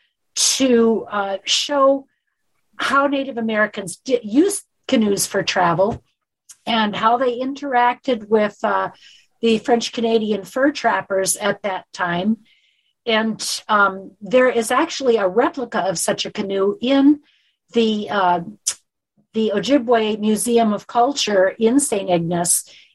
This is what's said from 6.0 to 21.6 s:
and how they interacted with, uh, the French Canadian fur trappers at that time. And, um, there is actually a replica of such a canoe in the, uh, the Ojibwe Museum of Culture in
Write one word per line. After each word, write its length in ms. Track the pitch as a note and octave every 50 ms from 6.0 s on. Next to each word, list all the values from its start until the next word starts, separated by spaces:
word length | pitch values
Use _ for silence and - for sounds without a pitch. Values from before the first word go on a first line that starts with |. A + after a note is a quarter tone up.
| - _ _ _ _ _ _ _ _ - - _ _
and 280 | G#3+ A#3 A3+ G#3+ G#3 F#3+
how 220 | F3 G#3+ A3+ A#3+
they 220 | B3 C4+ B3 A#3+ A#3+
interacted 880 | B3+ C4+ C#4 C#4 C#4+ C#4+ B3 B3 A#3+ B3 B3 - - C4+ B3 G#3+ G#3
with, 300 | G3+ A3+ G#3+ G#3 G3+ - - -
uh, 280 | G#3 G3 F#3+ F#3+ F#3 - _ - - - _ _ _ _ _
the 160 | - A3+ A3+
French 340 | G#3+ - - A#3+ A#3 A#3 -
Canadian 520 | - B3 A3+ A3+ A3+ A3+ A3 G#3 G#3+ G3 F#3
fur 280 | - - C4 C4+ D4
trappers 640 | C#4+ - - A3+ G3 F#3+ F#3 - G3 F#3+ F#3+ F#3 -
at 280 | - G#3 G3+ G3+ - -
that 220 | G3+ F#3 F3+ - _ -
time. 440 | - F#3 F3 E3+ F3 F#3 G#3+ A3+ - _ _ _ _ _ _ _ _ _ _ _ _ _
And, 560 | A#3+ A3 G#3+ A3 A3 G#3+ - - - - - -
um, 440 | - G#3+ G#3 G3+ F#3+ F#3+ F#3+ F#3+ - - _
there 280 | G#3 F3+ G#3 B3+ B3+ B3+
is 200 | A#3 A#3 A3 -
actually 460 | B3 C4 E4 E4 - - C#4 B3 A3+
a 120 | A3+ G3+
replica 520 | F#3 F3+ A3+ C4+ - - C#4+ A#3 - - G3
of 180 | E3+ F#3+ F3
such 300 | E3 - - G3 - -
a 40 | -
canoe 460 | - G#3 G#3 G3 G3 G3 F#3+ G3+ G3+ -
in 420 | A3+ B3+ C#4 C#4 C#4 C#4+ D4+ D4 - _ _ _ _ _ _ _ _ _ -
the, 360 | A#3 A3+ A3 G#3+ G#3 G#3 -
uh, 300 | G#3 G3+ F#3 F3+ F3 F3 E3+ G#3+ - - _ - - - _ _ _ _ _ _ _ _ _ _ -
the 180 | A3 A3 G#3+ -
Ojibwe 640 | G3+ E3+ A3+ C#4 C#4+ A3+ A#3+ A#3+ A3+ A3 G#3+ A3 G#3
Museum 540 | G#3 G#3+ G#3+ G3 - A#3+ A#3 A#3 A3+ G#3+ G#3
of 140 | F#3+ -
Culture 600 | - - A#3+ A#3+ C4+ C#4+ - - G#3+ G#3 F#3+ F#3
in 320 | F#3+ - -